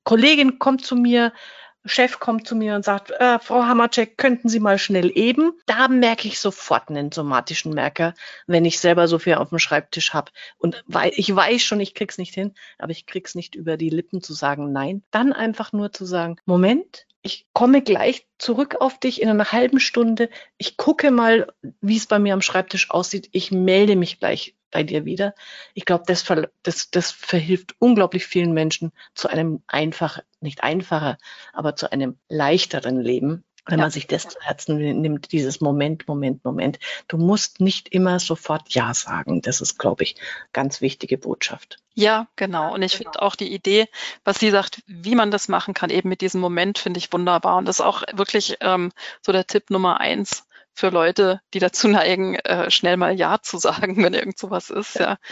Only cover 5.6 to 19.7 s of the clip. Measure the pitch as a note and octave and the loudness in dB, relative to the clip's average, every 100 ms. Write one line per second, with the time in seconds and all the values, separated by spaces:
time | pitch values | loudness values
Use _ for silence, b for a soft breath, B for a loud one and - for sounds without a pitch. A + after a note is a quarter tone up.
5.6 | - A3+ C4 B3+ A#3+ A3+ G#3+ - G3+ - | -2 2 4 4 4 2 -4 -4 -4 -4
6.6 | - A#2+ - D3 D3 D#3 D3 B2+ - D#3+ | -2 -2 -2 -6 -6 -6 -2 -2 -2 -6
7.6 | D#3+ D3+ C#3+ - E3+ - B B B E3+ | -4 -2 -2 -2 -2 -4 B B B 2
8.6 | E3+ - F3 E3+ E3+ E3 F3 D3+ D3 E3 | 4 2 4 4 4 2 2 0 0 -2
9.6 | - D3 D3 - - D3+ - - B B | 0 -2 -2 -4 -4 -4 -6 -10 B B
10.6 | F3 - - C#3 D#3+ - G3+ G3 D3+ - | -4 -4 -4 0 0 0 0 2 4 2
11.6 | - G#3 G3 - G3+ - F3+ - G3 - | 0 -2 -4 -6 -8 -8 -10 -8 -8 -8
12.6 | B B - D#3+ - F#3+ F#3 F3 - - | B B -10 -10 -12 -12 -10 -12 -12 -10
13.6 | E3 D#3 D#3+ D#3+ E3+ F#3 - D3+ C#3+ C#3+ | -6 -4 -2 -2 -4 -8 -10 -4 -2 -2
14.6 | D3 C#3 C#3 G3 - G#3+ C4 - A3+ G#3+ | -4 -4 -4 -6 -4 0 2 0 -2 -4
15.6 | G#3+ G#3 G#3 - F#3 F3+ E3+ E3+ - F3+ | -6 -4 -6 -8 -6 -4 -4 -6 0 4
16.6 | F#3 C4+ F#4 - _ _ G3 - _ - | 4 4 -2 -14 _ _ -12 -12 _ 2
17.6 | B3 C4+ C4+ F3+ G3 C4 - - - A3+ | 6 6 4 2 2 -2 -6 -8 -4 -2
18.6 | C#4+ - C4 - B3+ - A3 G#3+ G#3 A3+ | -2 0 -2 0 -4 0 2 2 2 2
19.6 | B3+ | 4